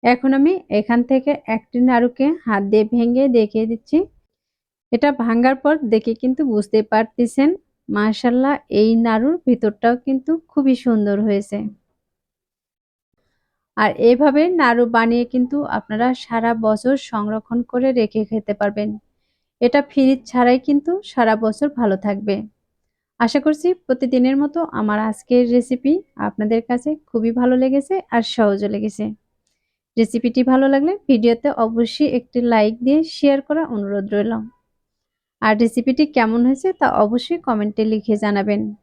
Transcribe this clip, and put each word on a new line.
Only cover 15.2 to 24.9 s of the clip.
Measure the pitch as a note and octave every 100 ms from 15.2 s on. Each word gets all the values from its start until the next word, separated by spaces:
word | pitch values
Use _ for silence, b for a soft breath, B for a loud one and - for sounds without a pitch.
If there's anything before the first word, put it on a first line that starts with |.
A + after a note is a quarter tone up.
| A#3+
কিন্তু | B3+ B3 C#4+ D4
আপনারা | - - G#3+ B3 B3+
সারা | - A3+ A3+ A#3
বছর | A3 G#3+ B3 C4+
সংরক্ষণ | - A3+ G#3 A3 - A#3
করে | A#3+ B3 C4
রেখে | B3 G#3+ A3 G#3
খেতে | A3 -
পারবেন। | G#3 G#3 G#3 G#3 G#3+ _ _ _ _ _ _
এটা | A#3+ C#4+
ফ্রিজ | C#4+ - C4 C4+ -
ছাড়াই | B3 B3 B3+
কিন্তু | C4 C#4+ C#4+ F#4
সারা | G#4 - A3+ A3
বছর | A3 G#3+ D4 C#4+
ভালো | A3+ F#3+
থাকবে। | G#3 G3+ G#3 G3 G#3+ _ _ _ _ _ _ _
আশা | A#3 D4
করছি | D4+ D4+ F4 F4+
প্রতিদিনের | _ B3+ C4 B3+ B3 C#4
মতো | C#4+ D#4 D#4+
আমার | - G#3+